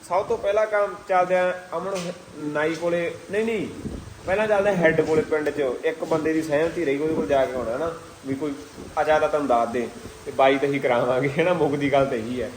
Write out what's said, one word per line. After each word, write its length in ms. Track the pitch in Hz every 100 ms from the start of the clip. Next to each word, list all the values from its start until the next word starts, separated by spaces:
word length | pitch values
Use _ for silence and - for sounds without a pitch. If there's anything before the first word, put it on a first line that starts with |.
| -
ਸਭ 160 | 180
ਤੋਂ 140 | 202 226
ਪਹਿਲਾ 260 | 202 208
ਕੰਮ 300 | 214 208 202 180 -
ਚੱਲਦੇ 280 | 185 180 185
ਆ 180 | 180 175 - 160
ਅਮਨ 360 | 180 190 175 175 - 147
ਨਾਈ 360 | 151 147 156
ਕੋਲੇ। 400 | 160 170 175 170 - -
ਨਹੀਂ, 140 | 196
ਨਹੀਂ, 220 | 226 220 135 - - - - - -
ਪਹਿਲਾਂ 220 | 196 220
ਚੱਲਦੇ 220 | 208 196
ਆ 40 |
ਹੈੱਡ 260 | 185 165 156
ਕੋਲੇ। 220 | 151 156
ਪਿੰਡ 280 | - 156 151
'ਚ 120 | 147 135 120
ਇੱਕ 200 | 160 160
ਬੰਦੇ 280 | 165 160 151
ਦੀ 100 | 160
ਸਹਿਮਤੀ 420 | 156 147 165 170
ਰਹੀ, 140 | 151 139
ਉਹਦੇ 160 | 156
ਕੋਲ 120 | 160 147
ਜਾ 200 | 139 127
ਕੇ 60 |
ਆਉਣਾ 240 | 127 113 123
ਨਾ, 160 | 165 165 - - 135
ਵੀ 80 |
ਕੋਈ 180 | 135 151 139 - - - -
ਆ 40 |
ਜਾ 160 | 151 156
ਤਾਂ 100 | 151
ਤੁਹਾਨੂੰ 200 | 151 139
ਦੱਸ 200 | 120 113
ਦੇ। 200 | 123 113 - - - -
ਤੇ 60 |
ਬਾਈ 260 | 135 135 139
ਤਾਂ 100 | 139
ਅਸੀਂ 120 | 139
ਕਰਾਵਾਂਗੇ, 500 | 139 120 123 127 139 139
ਹੈ 60 |
ਨਾ, 80 | 170
ਮੁੱਕਦੀ 400 | 170 147 143 139
ਗੱਲ 140 | 139 135
ਤਾਂ 100 | 123
ਇਹੀ 260 | 110 127
ਹੈ 80 | 110